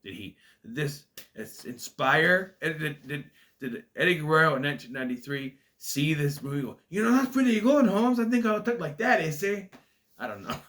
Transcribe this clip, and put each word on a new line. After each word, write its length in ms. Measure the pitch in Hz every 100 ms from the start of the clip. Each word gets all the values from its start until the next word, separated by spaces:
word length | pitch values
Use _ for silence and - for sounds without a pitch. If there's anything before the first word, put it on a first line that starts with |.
Did 100 | 101
he, 220 | 92 98 - _ _
did 120 | -
this, 300 | 117 143 - - - -
it's 300 | - 107 -
inspire, 920 | - 123 - _ 135 147 165 180 190 _
and 160 | 156 156
did, 300 | 156 147 131
did, 160 | 147 - _ _ _
did 240 | 131 117 - -
Eddie 200 | 165 175
Guerrero 400 | 151 156 160 139
in 60 |
nineteen 300 | 139 139 -
ninety-three 680 | 131 127 123 - 143 135 - _ _
see 360 | - - 151
this 280 | 156 143 143
movie 200 | 143 143
go, 140 | 127 - _
You 160 | 170
know, 80 | 220
that's 200 | 247 262
pretty 280 | 262 262 220
good, 260 | 208 285 247
Holmes. 340 | 196 240 247
I 40 |
think 200 | 226 247
I'll 180 | 226 214
talk 180 | 214 240
like 180 | 160 147
that, 220 | 233 233
is 220 | 160 147
it? 300 | 196 208 190 - _ _ _ _
I 80 | 123
don't 160 | 101
know. 140 | 98 135